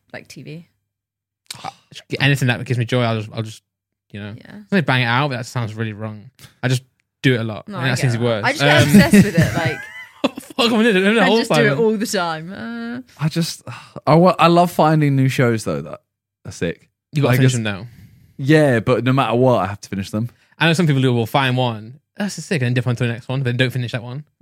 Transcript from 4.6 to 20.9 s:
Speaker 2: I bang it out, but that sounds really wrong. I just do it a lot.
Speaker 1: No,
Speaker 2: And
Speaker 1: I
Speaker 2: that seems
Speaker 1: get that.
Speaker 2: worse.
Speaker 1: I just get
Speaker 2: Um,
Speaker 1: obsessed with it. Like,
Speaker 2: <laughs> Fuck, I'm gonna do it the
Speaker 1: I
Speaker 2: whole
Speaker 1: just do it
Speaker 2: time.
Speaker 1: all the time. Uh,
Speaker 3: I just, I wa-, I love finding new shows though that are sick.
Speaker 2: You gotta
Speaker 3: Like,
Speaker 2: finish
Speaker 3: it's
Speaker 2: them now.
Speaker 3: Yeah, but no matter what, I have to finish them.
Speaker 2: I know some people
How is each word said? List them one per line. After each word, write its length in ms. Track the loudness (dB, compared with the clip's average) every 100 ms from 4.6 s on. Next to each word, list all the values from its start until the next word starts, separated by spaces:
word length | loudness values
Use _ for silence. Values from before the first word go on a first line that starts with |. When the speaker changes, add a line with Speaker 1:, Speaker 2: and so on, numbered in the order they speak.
| -2
Speaker 2:
I 80 | -2
bang 220 | 2 0
it 40 | 2
out, 240 | 0 0
but 60 | -4
that 100 | -8
sounds 260 | -6 -6
really 180 | -6 -8
wrong. 380 | -8 -12 -12 -18 _ -20 _
I 60 | -2
just 140 | -2 _ _ _ _
do 120 | 0
it 60 | 0
a 40 |
lot. 240 | -2 -8 -12
Speaker 1:
No, 80 | -6
Speaker 2:
And 80 | -4
Speaker 1:
I 40 |
Speaker 2:
that 80 | -2
seems 160 | 0
Speaker 1:
get 40 | 0
that. 40 |
Speaker 2:
worse. 200 | 0 0
Speaker 1:
I 60 | -2
just 80 | 0
get 200 | 2 4
Speaker 2:
Um, 60 | 6
Speaker 1:
obsessed 360 | 6 8 6
with 140 | 6 4
it. 160 | 2
Like, 240 | 0 -4 -4 -10 -18 -20 _
Speaker 2:
<laughs> 160 | -8 -8
Fuck, 240 | -14 -2 0
I'm 40 |
gonna 220 | 4 4
do 140 | 4 2
it 80 |
the 60 | 2
Speaker 1:
I 40 | 4
Speaker 2:
whole 120 | 2
Speaker 1:
just 120 | 2
do 120 | 2
it 40 | 2
Speaker 2:
time. 80 | 2
Speaker 1:
all 180 | 0 0
the 100 | -2
time. 460 | -4 -4 -6 -10
Uh, 500 | -12 -12 -12 -10 -12 -14 -6
Speaker 3:
I 60 | -4
just, 340 | -2 -4 -6 -14 -18 -18 -8 2
I 80 |
wa-, 200 | 6 6 4
I 80 | 4
love 220 | 4 2
finding 420 | 2 2 4 2 2
new 120 | 0
shows 360 | 2 0 0
though 180 | -4 -6
that 180 | -8 -16 _ _ _ _
are 80 | -18
sick. 360 | -8 -8 -8 _ _ _
Speaker 2:
You 100 | -2
gotta 100 | 0
Speaker 3:
Like, 40 | 4
Speaker 2:
finish 140 | 2
Speaker 3:
it's 20 | 2
Speaker 2:
them 60 |
now. 240 | -4 -8 -12 -20 -20 _ _ -8
Speaker 3:
Yeah, 440 | 2 4 4 2
but 240 | 0 0
no 80 | 2
matter 220 | 0 0 2
what, 220 | 4 2
I 80 | 0
have 140 | -6
to 60 | -10
finish 220 | -10 -6
them. 200 | -6 -6 _ _ -2
Speaker 2:
I 80 | 0
know 60 |
some 140 | 2
people 160 | 2